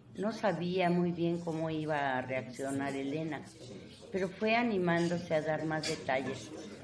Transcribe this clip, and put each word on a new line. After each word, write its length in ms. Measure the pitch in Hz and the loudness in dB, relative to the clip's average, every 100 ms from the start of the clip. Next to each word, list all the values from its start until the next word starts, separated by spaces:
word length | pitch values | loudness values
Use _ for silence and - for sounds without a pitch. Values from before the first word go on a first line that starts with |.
| - - | -12 -4
no 160 | 208 | -4
sabía 580 | 226 214 165 175 185 175 | 0 0 2 0 2 4
muy 220 | 175 175 | 4 4
bien 280 | 165 170 170 | 2 2 2
cómo 300 | 170 156 160 | -2 -2 -2
iba 480 | 156 151 147 139 127 | -2 0 2 2 0
a 20 | |
reaccionar 720 | 123 131 123 123 135 139 139 | 0 -2 -4 -4 -2 -2 -2
Elena, 460 | 139 139 156 160 143 - - - - - - - | -2 -2 -2 -2 -4 -8 -14 -14 -14 -14 -16 -6
pero 160 | 190 185 | -2 -2
fue 260 | - 214 | 0 2
animándose 800 | 233 240 196 175 170 170 175 - | 4 4 4 4 4 4 0 0
a 60 | 160 | 0
dar 240 | 151 156 | 2 0
más 240 | 156 156 151 | 0 0 -2
detalles 640 | 156 - 131 131 135 - - - - | -2 0 0 0 -6 -8 -12 -12 -12